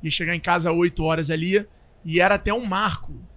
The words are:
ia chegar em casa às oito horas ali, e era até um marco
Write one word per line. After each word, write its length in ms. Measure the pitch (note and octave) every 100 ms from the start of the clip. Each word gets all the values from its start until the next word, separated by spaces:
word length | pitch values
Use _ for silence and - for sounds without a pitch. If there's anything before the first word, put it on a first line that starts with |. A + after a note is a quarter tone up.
ia 80 | D#3+
chegar 240 | C#3+ E3
em 60 | E3+
casa 300 | E3+ F3 E3+
às 60 | E3
oito 280 | F3 E3
horas 260 | D#3+ D#3+ D3+
ali, 360 | D#3+ E3+ G3 G3+ - - _
e 160 | E3 E3
era 160 | F3+ G3+
até 160 | -
um 120 | A3
marco 500 | A#3+ F#3 G#3 - - - -